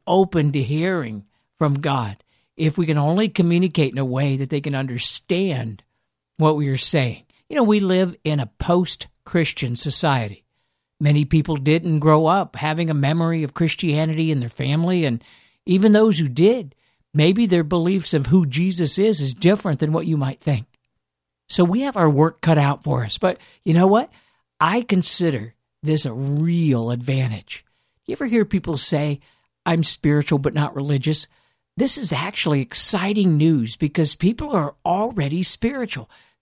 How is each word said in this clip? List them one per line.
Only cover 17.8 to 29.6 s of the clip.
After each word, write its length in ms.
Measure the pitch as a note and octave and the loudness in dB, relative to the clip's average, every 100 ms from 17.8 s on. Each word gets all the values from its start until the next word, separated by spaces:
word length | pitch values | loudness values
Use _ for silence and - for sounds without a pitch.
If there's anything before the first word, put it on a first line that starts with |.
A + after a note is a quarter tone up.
| E3+ G3 - | 0 0 0
of 140 | D#3 B2 | -2 4
who 180 | F#3 D3+ | 4 4
Jesus 540 | C3+ F#3 F3+ D#3 - | 0 -2 0 -2 0
is 220 | G#3+ E3 | 0 0
is 120 | C3+ | -2
different 460 | A#2+ E3+ G#3 F#3+ C#3 | 0 2 2 0 -2
than 140 | D3+ | 0
what 120 | D#3+ E3+ | -2 -2
you 120 | D3+ | -2
might 240 | C3 - | -4 -4
think. 240 | D#3 A#2+ - _ _ _ _ _ _ _ - | -4 -4 -4 _ _ _ _ _ _ _ -6
So 140 | - | 0
we 180 | F3 A3+ | 2 2
have 160 | C#4 A3 | -2 2
our 120 | D#3+ | 2
work 320 | C#3 D#3+ - | 4 2 0
cut 180 | E3 D3+ | 0 2
out 240 | C#3+ C3+ | 2 0
for 200 | D3 B2+ G#2+ | -2 -4 -4
us. 120 | - | -2
But 220 | F#3 - - _ | -2 -2 -10 _
you 100 | F#3 | 0
know 140 | E3+ F#3+ | 4 4
what? 240 | A3 D4+ _ _ _ _ - | 4 0 _ _ _ _ -2
I 220 | D#3+ A3+ | 0 0
consider 760 | A#3+ F#3 - - E3+ B2+ A2+ _ _ _ | 0 0 0 0 -2 -2 -8 _ _ _
this 240 | D3+ D#3 C3+ | -2 0 -2
a 80 | |
real 800 | A#2 C#3 D3 E3 E3+ D#3+ A#2+ A#2 | -4 -2 0 0 2 2 2 0
advantage. 760 | B2 B2 C3+ B2+ G#2 - - _ _ _ _ - | -4 -2 -2 -2 -4 -12 -20 _ _ _ _ -10
You 60 | |
ever 160 | - C4 | -6 0
hear 180 | A3+ G#3 | 0 2
people 320 | F#3+ - C#3+ | -2 -2 -2
say, 420 | - D3 D3 C#3+ _ _ _ _ | 0 0 -2 -6 _ _ _ _